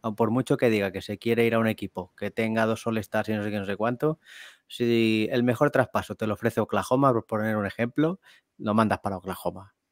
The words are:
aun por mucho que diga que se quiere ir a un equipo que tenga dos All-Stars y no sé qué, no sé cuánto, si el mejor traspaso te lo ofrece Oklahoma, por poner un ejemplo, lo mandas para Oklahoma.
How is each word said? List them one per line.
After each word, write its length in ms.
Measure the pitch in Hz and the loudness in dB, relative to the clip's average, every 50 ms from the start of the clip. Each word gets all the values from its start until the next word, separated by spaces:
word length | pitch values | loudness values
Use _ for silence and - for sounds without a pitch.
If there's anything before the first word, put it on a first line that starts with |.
aun 140 | - 117 107 | -6 -6 -2
por 160 | - 117 107 | 0 0 2
mucho 260 | 113 127 131 - 147 | 2 0 0 0 0
que 140 | 120 - 123 | 2 4 2
diga 220 | 110 107 98 98 90 | 4 4 0 0 -2
que 100 | 95 95 | -6 -8
se 160 | - 104 98 | -8 -10 -6
quiere 260 | - 117 117 113 117 | -2 0 2 4 4
ir 100 | 117 113 | 4 4
a 40 | 113 | 2
un 80 | 113 | 2
equipo 480 | 110 107 - - 95 _ - 90 - _ | 2 0 -2 -6 -8 _ -10 -10 -10 _
que 140 | - 110 104 | -8 -8 -8
tenga 360 | - - 113 110 110 113 113 | -4 -2 -2 0 0 0 2
dos 200 | 110 113 110 - | 0 0 -2 -2
All-Stars 440 | 117 110 110 101 - - 110 107 - | -4 -4 -4 -4 -2 -4 -4 -2 -2
y 20 | 107 | -4
no 100 | 107 104 | -4 -4
sé 80 | 107 | -4
qué, 80 | 104 107 | -4 -6
no 80 | 98 | -4
sé 100 | 95 101 | -6 -6
cuánto, 440 | 95 107 117 123 120 - 151 156 _ _ - - - - - - _ _ _ | -2 -2 -2 -2 0 -2 -2 -2 _ _ -20 -20 -20 -20 -20 -20 _ _ _
si 580 | - - 123 117 117 117 113 113 110 110 107 - - | -6 -2 0 2 2 4 4 4 2 2 0 0 0
el 100 | 123 120 | 2 2
mejor 280 | 123 120 117 147 147 | 2 2 4 2 2
traspaso 440 | - 131 127 - _ 104 98 - 104 | 4 2 0 2 _ -4 -4 -4 -6
te 120 | - - | -4 -2
lo 80 | 107 104 | -4 -4
ofrece 260 | - - 117 - - | 0 -2 -2 0 0
Oklahoma, 520 | 107 - - 104 - - 127 131 139 139 123 | -2 0 0 -2 0 2 2 4 4 4 4
por 140 | 113 107 | 2 -2
poner 300 | _ 113 107 107 110 110 | _ -4 -2 -2 0 0
un 100 | 107 101 | -2 -2
ejemplo, 540 | 98 - - 117 120 - - 151 160 180 - _ - - - _ _ _ _ | -4 -2 -4 -4 -4 0 0 0 0 -2 -4 _ -20 -20 -20 _ _ _ _
lo 160 | - 107 104 | -4 0 2
mandas 260 | 110 113 104 98 95 | 2 4 2 2 -2
para 160 | _ 104 98 | _ -6 -6
Oklahoma. 580 | 92 90 95 92 - - 90 87 92 92 101 _ _ _ _ | -6 -6 -8 -8 -4 -6 -6 -6 -6 -16 -20 _ _ _ _